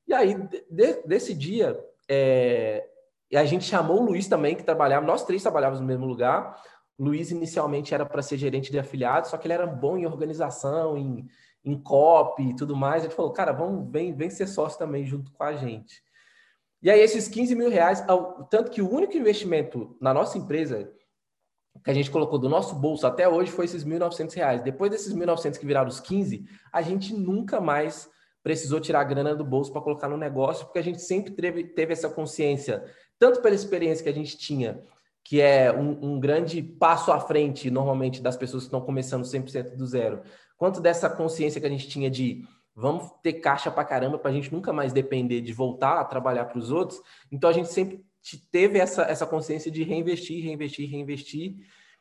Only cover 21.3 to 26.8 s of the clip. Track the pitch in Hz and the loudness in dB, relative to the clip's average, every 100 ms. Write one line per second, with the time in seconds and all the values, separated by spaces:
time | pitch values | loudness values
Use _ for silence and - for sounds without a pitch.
21.3 | _ _ _ _ - - 139 139 160 151 | _ _ _ _ -8 -2 0 0 0 0
22.3 | 139 127 165 196 147 151 147 156 156 180 | 0 2 2 0 -2 -2 0 0 4 4
23.3 | 170 180 - 170 170 147 165 170 170 160 | 4 2 -2 -4 -4 -6 -2 -2 -4 -6
24.3 | 175 143 123 135 135 202 214 202 170 175 | -2 0 0 -2 -2 -2 -2 -4 -2 0
25.3 | 165 147 139 143 135 123 - - 190 170 | 0 -2 -6 0 0 0 -4 -4 -2 -2
26.3 | 117 - - _ 175 | -6 -12 -20 _ -4